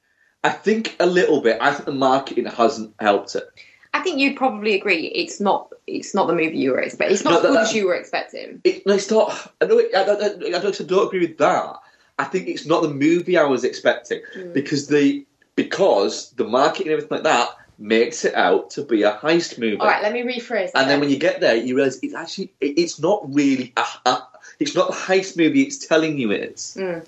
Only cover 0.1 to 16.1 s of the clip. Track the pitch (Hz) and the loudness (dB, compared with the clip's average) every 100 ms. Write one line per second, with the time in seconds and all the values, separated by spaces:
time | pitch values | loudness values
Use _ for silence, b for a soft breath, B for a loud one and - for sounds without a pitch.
0.1 | _ _ _ 151 - 202 220 220 - 180 | _ _ _ -4 0 0 0 0 0 2
1.1 | 180 - 139 117 110 135 - - 135 131 | 4 4 4 2 2 0 0 -4 0 2
2.1 | 139 - - - - 117 110 107 - 107 | 2 0 -4 -4 2 2 0 -10 -2 2
3.1 | 101 - - - B B B B 294 370 | 2 0 -8 -8 B B B B -4 -2
4.1 | 277 277 285 262 214 214 196 208 170 - | 0 0 0 -2 0 0 0 0 -2 -2
5.1 | 185 165 - 202 156 - - - - - | -4 -6 -2 0 0 -4 -16 -10 -10 -4
6.1 | 196 165 170 160 139 135 127 - - - | -2 0 2 0 0 0 -2 -4 -2 0
7.1 | 208 - - 180 277 - 220 190 160 - | 2 4 4 4 4 2 0 0 -2 -4
8.1 | 165 - - - - 180 - 196 196 - | -8 -8 -12 -14 -2 0 0 0 0 2
9.1 | 220 - - - - 185 233 233 185 190 | 2 2 -2 -10 -2 2 4 4 2 2
10.1 | 202 208 180 156 175 196 - 160 185 - | 0 -2 -2 -4 -2 -2 -4 -2 0 0
11.1 | 190 170 - 156 143 78 69 b b b | 0 -2 2 2 2 -2 -10 b b b
12.1 | - 135 185 180 - 151 170 160 139 151 | -8 -4 -4 -4 -6 0 0 0 0 2
13.1 | 175 175 175 143 123 117 - 127 - - | 2 2 2 4 2 -2 0 0 0 -4
14.1 | - - 196 180 147 - 143 - 147 143 | -8 -8 -14 -6 -4 -2 -4 2 2 4
15.1 | 139 - _ _ - 143 - 190 104 104 | 0 -8 _ _ -4 -2 2 4 4 2